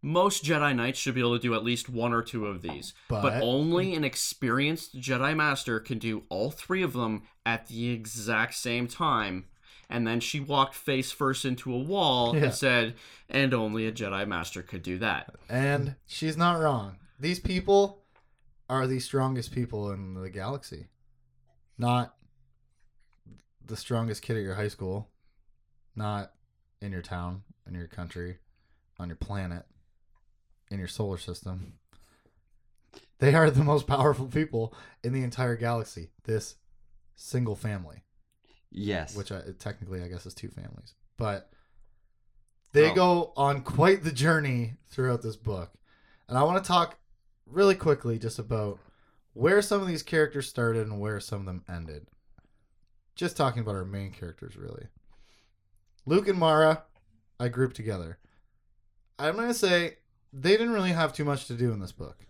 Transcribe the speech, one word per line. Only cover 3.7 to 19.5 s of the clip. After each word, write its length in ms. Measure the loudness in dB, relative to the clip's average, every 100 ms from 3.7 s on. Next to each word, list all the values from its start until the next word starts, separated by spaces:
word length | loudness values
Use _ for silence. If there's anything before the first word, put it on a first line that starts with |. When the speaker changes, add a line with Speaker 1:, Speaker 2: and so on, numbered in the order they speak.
| 2 0 -2
Speaker 1:
an 80 | -2
experienced 920 | -2 -6 -2 0 2 2 -2 -6 -10
Jedi 380 | -4 0 0 2
Master 440 | 0 0 -2 -4
can 180 | -2 -4
do 240 | -2 -4 -6
all 220 | -4 -4
three 320 | -4 -4 0
of 100 | 0
them 300 | -2 -2 -4 -8 _ -4
at 220 | -4 -6
the 220 | -6 -4
exact 640 | -4 -6 -8 -2 0 0 -4
same 320 | -4 -2 -4
time. 580 | -2 0 0 0 -6 -10 _ _ -20 _
And 160 | -2 0
then 120 | 0
she 180 | -2 -6
walked 360 | 0 2 2 0
face 360 | -2 -2 -2
first 320 | -2 -2 0
into 300 | -2 -4 -4
a 60 | -4
wall 540 | -2 2 2 4 4 4
Speaker 2:
Yeah. 100 | 2
Speaker 1:
and 80 |
said, 420 | 2 2 4 2 -4 -18 -20 _
"And 260 | 0 2
only 340 | 2 0 0 -2
a 40 |
Jedi 340 | -2 -4 -2 -2
Master 340 | -4 -4 -10
could 220 | -10 -10
do 160 | -6 -4
that." 360 | -2 -2 -6 -20 -6
Speaker 2:
And 460 | -2 0 0 -2 -8 _
she's 320 | -6 -4 2
not 240 | 2 4
wrong. 380 | 2 2 -4 -12 -20 _
These 200 | -4 -2
people 680 | -2 -2 6 6 6 0 _ _ _ _ _ _ _
are 180 | 0 0
the 120 | -2
strongest 500 | -2 0 0 0 -4